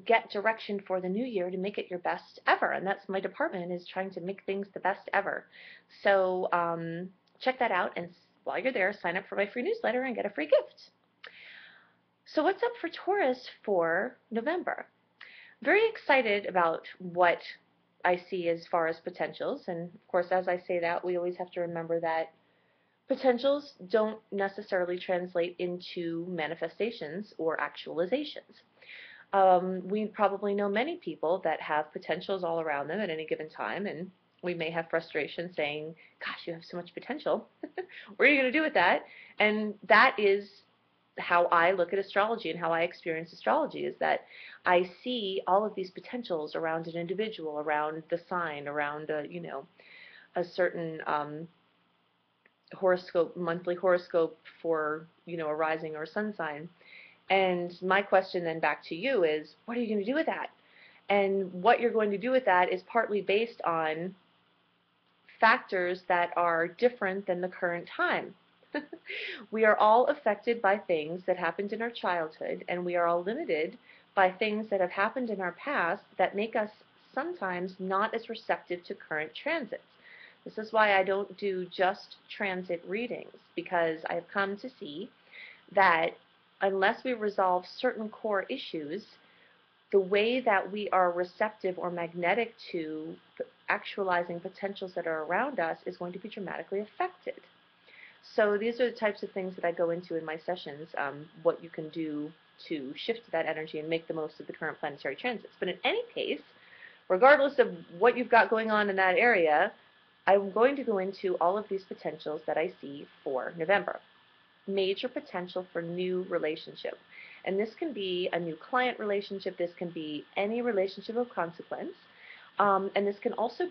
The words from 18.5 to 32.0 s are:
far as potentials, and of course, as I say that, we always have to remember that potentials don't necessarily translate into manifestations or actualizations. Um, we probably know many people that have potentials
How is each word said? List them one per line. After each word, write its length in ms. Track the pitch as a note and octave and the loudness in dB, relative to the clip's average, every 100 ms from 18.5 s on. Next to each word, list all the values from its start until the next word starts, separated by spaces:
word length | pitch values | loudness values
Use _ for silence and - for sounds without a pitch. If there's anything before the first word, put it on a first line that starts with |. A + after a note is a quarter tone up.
| E3+ - | -2 -2
far 160 | F3 D#3+ | 0 0
as 80 | E3 | -2
potentials, 640 | F3+ F3+ D#3+ - D#3+ C4+ - | -8 -6 -6 -4 -6 -4 -6
and 260 | E3+ E3+ | -8 -8
of 140 | - _ | -14 _
course, 200 | F3+ F3 | 0 2
as 160 | F#3 F3+ | 0 0
I 100 | F3+ - | -2 -2
say 140 | F3 | -2
that, 240 | E3+ F3 | 0 -2
we 140 | F3+ F3+ | -2 -2
always 180 | F3 F3+ | -2 -4
have 160 | F3+ | -6
to 80 | F3+ | -6
remember 400 | E3+ E3+ E3 E3+ | -4 -4 -2 -2
that 320 | E3 D#3+ E3 _ _ _ _ _ _ _ - | 0 -2 -4 _ _ _ _ _ _ _ -4
potentials 640 | C4 C4 A#3+ C#4 C#4+ C#4+ - F#3 | 2 2 4 2 0 -2 -18 0
don't 280 | A3 G#3+ A3 - | 2 2 -2 -6
necessarily 680 | G3+ G3 G3+ G#3 F#3 F3 F3+ | -2 -2 -4 -2 0 0 -2
translate 600 | F#3 F3+ F3+ F3 F3 F3 | -2 -2 0 0 0 -2
into 680 | F3+ F3+ - F3+ E3+ E3 F3 | -4 -4 -8 -6 -4 -4 -4
manifestations 1040 | F3 D3+ E3 E3+ - A3 A#3 D3+ F3 G#3 - | -4 -4 -4 -6 -4 -4 -4 -8 -8 -10 -4
or 200 | D#3+ D3+ | -2 0
actualizations. 1040 | D3 - - D3+ F3+ C4+ D4 - - - _ _ - - - - - | -2 -6 -6 -2 0 0 -2 -10 -16 -20 _ _ -20 -18 -18 -20 0
Um, 520 | G3 F#3+ F3+ F#3 F#3 F#3 | 6 8 8 4 -4 -2
we 200 | G#3 G#3+ | -2 -2
probably 500 | - G3+ G3 G3+ G3+ | 2 2 2 0 0
know 140 | G3+ | 0
many 260 | G3+ D4 F4 | 0 -2 -4
people 460 | - D3+ D#3 F#3 | -8 -4 0 0
that 180 | E3+ D3+ | 0 -2
have 300 | - D3+ D#3 | -2 -2 -2
potentials 540 | F#3 | -6